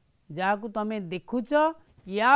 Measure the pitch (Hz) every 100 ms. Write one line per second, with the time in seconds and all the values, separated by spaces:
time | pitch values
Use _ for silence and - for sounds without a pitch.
0 | _ _ - 156 185 202 226 214 214 214
1 | 175 180 - 247 214 294 311 320 _ _
2 | 190 202 240